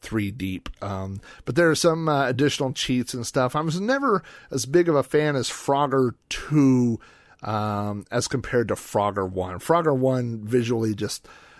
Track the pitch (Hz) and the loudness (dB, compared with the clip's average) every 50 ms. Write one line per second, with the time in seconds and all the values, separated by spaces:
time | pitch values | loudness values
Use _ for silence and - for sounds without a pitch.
0 | - - 113 113 101 98 104 127 92 98 95 - - - - - 101 98 98 95 | -10 -4 -2 -2 -2 -2 -4 -6 -6 -6 -6 -6 -10 -12 -12 -10 -8 -8 -6 -6
1 | 95 95 98 98 - - - - - - 117 160 170 165 151 - - 170 160 165 | -6 -8 -10 -10 -12 -16 -20 -14 -8 -4 2 4 4 4 4 4 2 2 2 0
2 | 160 156 147 139 139 127 131 120 147 143 - - 143 135 143 - - - 127 123 | 0 0 0 2 2 0 0 2 0 0 0 0 -4 -4 -4 -4 -2 -2 0 -2
3 | 117 - - 123 113 - - 139 127 127 - 151 156 165 147 180 202 226 269 277 | -2 -4 -6 -8 -6 -4 -2 0 0 0 0 -2 -2 -2 -2 -2 0 0 0 0
4 | 277 262 202 185 - - - - - - - 131 110 131 143 175 175 165 156 139 | 2 2 0 0 -2 -4 -20 -20 -12 -6 -6 -6 -2 2 2 4 4 4 4 2
5 | 127 - - 147 151 151 143 131 117 - - - - - 139 139 147 135 131 135 | 2 2 2 2 2 2 0 0 -2 -4 -6 -6 -2 0 0 2 2 2 2 2
6 | 131 120 110 _ _ - - - - - 151 151 139 135 131 127 123 120 113 110 | 2 2 0 _ _ -10 -10 -8 -4 0 4 4 6 6 6 6 4 2 0 -2
7 | - - - _ _ _ - _ - 104 110 107 107 107 104 101 104 104 104 101 | -6 -12 -20 _ _ _ -20 _ -8 -4 -2 -2 -2 -2 -2 -2 -4 -4 -6 -6
8 | - - - 120 - - - 127 - - - 120 117 98 101 - - - - 110 | -8 -6 -4 -4 -2 -2 -4 -4 -4 0 0 0 2 0 -2 -4 -4 -2 0 0
9 | 101 104 95 101 95 92 95 92 90 92 92 101 - - 165 170 165 156 139 131 | 0 0 0 -2 -2 -2 -2 -4 -4 -4 -6 -4 0 2 2 2 4 2 2 2
10 | 127 131 131 127 120 120 113 110 104 104 123 123 117 117 123 113 113 110 107 98 | 2 2 2 0 -2 -4 -6 -8 -4 0 0 2 2 2 0 0 0 0 -2 -2
11 | 104 98 - - - - - - - - - - | -4 -6 -6 -8 -12 -18 -20 -20 -20 -20 -20 -20